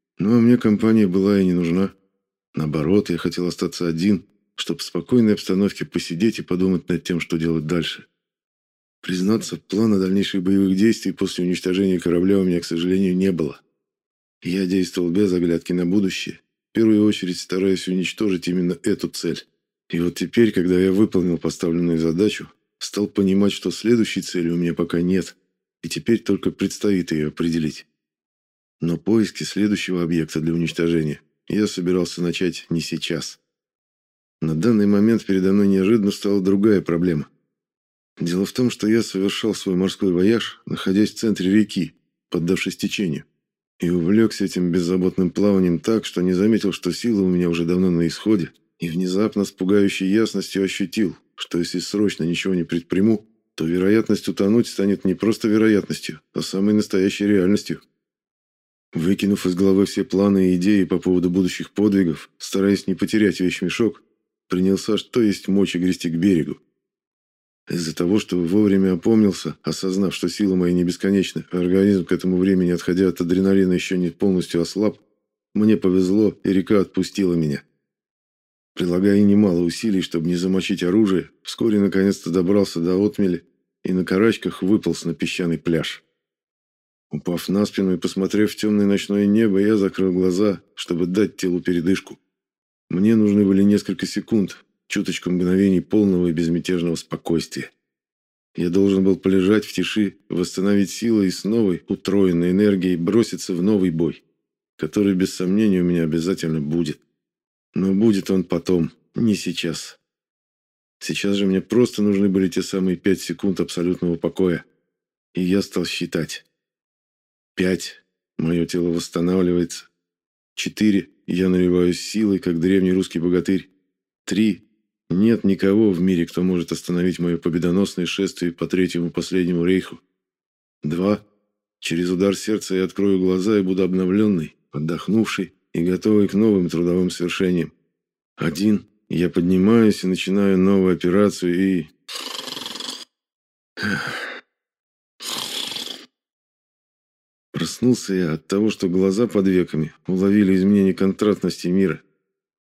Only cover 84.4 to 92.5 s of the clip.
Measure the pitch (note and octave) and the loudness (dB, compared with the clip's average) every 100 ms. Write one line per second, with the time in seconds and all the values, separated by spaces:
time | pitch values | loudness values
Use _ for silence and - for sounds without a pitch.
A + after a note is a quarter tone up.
84.4 | F2+ - F#2 G#2+ E2+ E2 E2+ E2 G#2 - | -4 -4 0 2 0 -4 -4 -6 -6 -4
85.4 | F2 D#2+ F2 D#2+ - - _ _ _ _ | -4 -2 -2 -2 -2 -12 _ _ _ _
86.4 | _ _ _ _ _ _ _ D#2 F2+ E2+ | _ _ _ _ _ _ _ -8 -6 -6
87.4 | - G2 G#2 - F#2+ F2+ F#2 G2 F#2+ G#2 | -2 0 0 0 -2 0 -4 -4 -2 0
88.4 | G#2+ - G#2+ G#2 G2+ G2 - G2+ G2+ G#2 | 0 0 -2 2 2 0 0 0 2 4
89.4 | A2+ F#2+ G#2 A2 F#2+ - F#2+ F2+ F#2 F2+ | 2 2 2 2 0 0 0 2 2 2
90.4 | G#2 F#2 _ - - F2 F2 F#2+ G2+ - | 0 -2 _ -12 -6 -2 0 0 0 -2
91.4 | F#2 F2 F#2 F2 E2 F#2 - - _ _ | -2 -2 -2 -2 0 -2 -4 -20 _ _
92.4 | _ | _